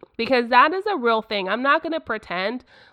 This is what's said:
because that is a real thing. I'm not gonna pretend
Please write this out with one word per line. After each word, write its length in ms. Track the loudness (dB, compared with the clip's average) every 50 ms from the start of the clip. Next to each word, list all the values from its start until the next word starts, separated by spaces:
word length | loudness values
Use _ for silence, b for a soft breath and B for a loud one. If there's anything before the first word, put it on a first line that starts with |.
| -18 -12 _
because 320 | -6 -2 0 2 0 2 4
that 240 | 4 6 6 4 2
is 140 | -2 -4
a 100 | -4 -4
real 240 | -2 0 0 0 0
thing. 300 | 0 -2 -4 -4 -2 -2
I'm 120 | -4 0 2
not 200 | 2 2 2 0
gonna 180 | -2 -6 -6
pretend 640 | -6 -6 -8 -8 -8 -8 -6 -4 -4 -4 -6 -8 -10 b b b b b